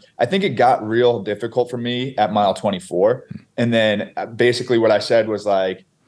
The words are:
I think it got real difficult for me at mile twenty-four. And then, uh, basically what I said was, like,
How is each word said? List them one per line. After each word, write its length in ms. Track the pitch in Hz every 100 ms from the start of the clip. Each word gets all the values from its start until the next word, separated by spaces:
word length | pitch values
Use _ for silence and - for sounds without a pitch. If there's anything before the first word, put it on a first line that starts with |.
| - -
I 60 | 120
think 180 | 190
it 80 | 190
got 360 | 120 123 123 107
real 340 | 117 120 113
difficult 480 | 98 104 117 127 123
for 80 | 123
me 380 | 120 123 131 127
at 140 | 107
mile 220 | 104 101
twenty-four. 760 | 95 107 92 - 87 101 127 - - _ -
And 160 | 117
then, 400 | 117 107 104 - -
uh, 120 | 101
basically 500 | 113 120 120 - 120
what 140 | 113
I 80 | 104
said 280 | - 117 110
was, 180 | 101 104
like, 400 | 98 95 95 _ _